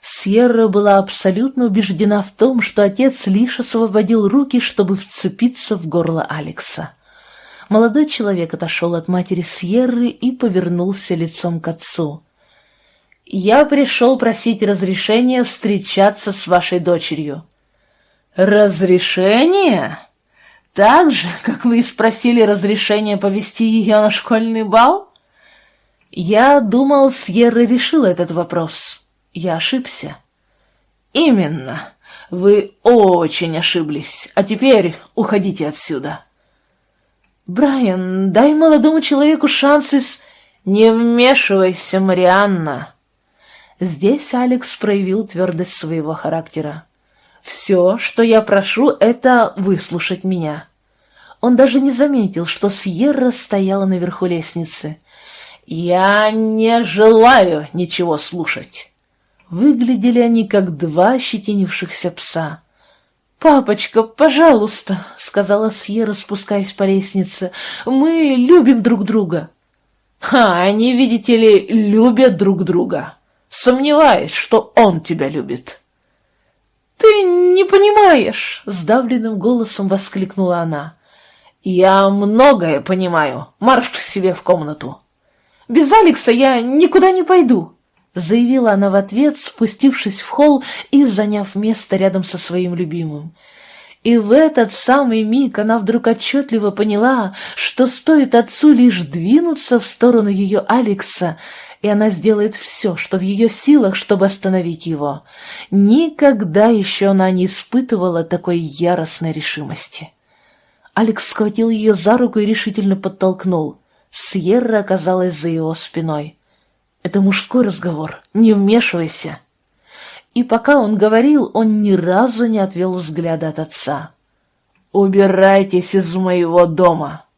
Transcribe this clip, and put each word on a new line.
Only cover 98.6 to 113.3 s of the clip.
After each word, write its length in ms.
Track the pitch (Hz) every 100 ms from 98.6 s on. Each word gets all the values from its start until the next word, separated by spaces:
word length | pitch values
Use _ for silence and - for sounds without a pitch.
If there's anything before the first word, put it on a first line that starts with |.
| 302
лишь 300 | 247 247 185
двинуться 800 | 156 165 170 285 349 294 - 240
в 60 | -
сторону 440 | - 240 233 208
ее 340 | 196 196 202 -
Алекса, 680 | 226 226 196 190 - 175 160 - - - -
и 80 | 208
она 200 | 208 214
сделает 460 | 185 180 214 214 208
все, 400 | - - 180 170
что 220 | - 190
в 40 |
ее 280 | 190 202 226
силах, 460 | - - 294 202 190
чтобы 300 | - 196 196
остановить 600 | 196 190 185 170 165 170
его. 380 | 151 147 147 _ - - - -
Никогда 1000 | 196 202 254 330 302 285 233 196 175 220
еще 440 | 226 190 - 196
она 200 | 196 185
не 160 | 185 185
испытывала 760 | - - 240 254 214 180 170
такой 340 | 165 175 175 170
яростной 720 | 160 143 170 180 160 - 165
решимости. 800 | 151 - - 147 156 - - 156 _ _ _ _ _ _ _ _
Алекс 340 | - 220 214 -
схватил 420 | - 214 214 226
ее 260 | 220 214 196
за 220 | 175 233
руку 220 | 247 220
и 60 | 208
решительно 500 | 220 - 202 196 196
подтолкнул. 840 | 190 190 185